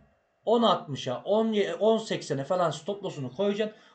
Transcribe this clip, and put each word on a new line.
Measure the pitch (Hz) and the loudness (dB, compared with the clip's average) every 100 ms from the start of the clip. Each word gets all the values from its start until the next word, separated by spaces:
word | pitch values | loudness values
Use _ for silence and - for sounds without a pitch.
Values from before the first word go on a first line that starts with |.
| _ _ _ _ - | _ _ _ _ 0
on | 240 | 4
altmışa, | 220 170 - 127 131 123 - | 4 2 -2 -8 -6 -6 0
on, | 208 226 | 2 2
ye-, | 208 185 - | 2 0 2
on | 208 220 | 2 2
seksene | - 180 - 135 | 0 -6 -4 -6
falan | 135 180 165 | -2 0 0
stop | - - 202 | -2 -6 -6
loss'unu | 180 147 127 - | -8 -8 -8 -2
koyacaksın. | 202 202 208 - - | 0 0 -4 -6 -20